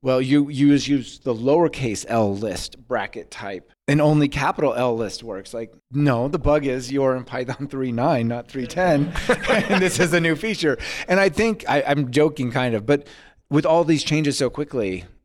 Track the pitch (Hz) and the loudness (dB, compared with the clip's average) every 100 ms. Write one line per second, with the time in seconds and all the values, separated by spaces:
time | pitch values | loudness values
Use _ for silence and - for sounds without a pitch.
0 | 131 131 131 143 143 139 143 143 139 143 | 0 0 4 2 2 4 4 4 4 -2
1 | 117 - - 113 123 151 165 - 131 98 | -2 -8 -4 -2 2 2 2 0 -4 -4
2 | - 117 104 98 107 92 - - 127 120 | -2 0 0 0 -4 -6 -10 -16 -6 -6
3 | 98 117 - - 107 95 _ _ - 143 | -6 -10 -16 -14 -12 -12 _ _ -2 2
4 | 147 151 143 143 143 190 147 120 123 117 | 4 4 4 2 -2 0 -2 0 0 0
5 | 110 - 117 95 98 120 113 _ _ 131 | -4 -8 -12 -12 -10 -12 -12 _ _ 0
6 | 147 120 131 151 143 151 139 127 123 139 | 2 2 0 -2 2 2 2 -4 -4 0
7 | 135 131 117 127 127 123 143 135 131 117 | 0 0 -4 -8 -8 -8 -8 -6 -4 -2
8 | 139 131 117 120 - 139 120 - 185 147 | 0 0 0 -4 -8 -10 -6 -2 2 2
9 | 156 165 - - - 220 - 196 185 - | 0 -4 -2 -2 0 0 2 0 0 0
10 | 175 170 165 151 220 208 151 214 - - | 2 2 0 -2 -2 -2 0 -2 -6 -10
11 | - 185 196 151 226 214 - 139 135 143 | 0 2 2 2 0 0 0 0 2 0
12 | 131 123 151 147 123 123 127 110 104 143 | 0 2 2 2 -4 -2 0 -2 2 0
13 | 143 - - _ _ 143 156 160 165 156 | 0 -20 -20 _ _ 0 4 4 4 2
14 | - 151 147 135 127 - 147 131 101 92 | 2 0 0 0 -2 -4 -6 -4 -4 -4
15 | 87 - | -10 -20